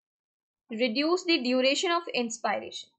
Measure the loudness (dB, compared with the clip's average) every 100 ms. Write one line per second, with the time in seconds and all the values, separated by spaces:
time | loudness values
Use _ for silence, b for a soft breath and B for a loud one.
0 | _ _ _ _ _ _ _ -2 -2 0
1 | 2 2 2 0 2 2 2 2 0 0
2 | -2 -4 -4 -4 -4 -4 -6 -12 -16